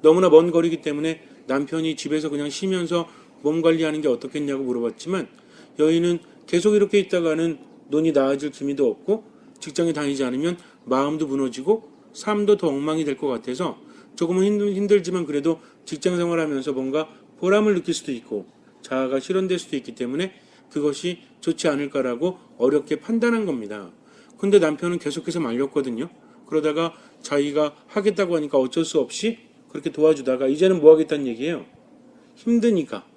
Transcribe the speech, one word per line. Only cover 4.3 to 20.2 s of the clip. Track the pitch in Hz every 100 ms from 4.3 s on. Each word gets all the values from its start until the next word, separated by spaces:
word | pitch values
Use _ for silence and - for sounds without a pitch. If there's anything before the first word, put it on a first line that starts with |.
| 151 143 135
물어봤지만 | 131 123 117 - 160 190 127 - - - - -
여인은 | 156 170 175 170 - - -
계속 | 175 208 208
이렇게 | 202 202
있다가는 | 190 180 165 156 165 147 - - -
눈이 | 147 160
나아질 | 139 135 139 147
기미도 | - 139 139 127
없고 | 104 - 220 - - - -
직장에 | - 147 170
다니지 | 151 143 139
않으면 | 131 127 165 175 - _
마음도 | - 131 143 156 151
무너지고 | 135 131 120 143 220 - - -
삶도 | - - 208 208 208
더 | 165
엉망이 | 139 151 160 147
될 | 135
것 | 143
같아서 | 117 123 127 160 - - - - -
조금은 | 170 185
힘들-, | 196 208 202
힘들지만 | 190 202 208 170 180 151
그래도 | 143 151 160 - _ -
직장 | 156 185 175
생활하면서 | 170 170 156 139 135
뭔가 | 131 131 147 156 - - -
보람을 | 180 208 214 185
느낄 | -
수도 | 160 -
있고 | 120 - 104 92 _ _ _
자아가 | - 131 131 135
실현될 | 131 190 190 180
수도 | - 139
있기 | - 117
때문에 | 123 139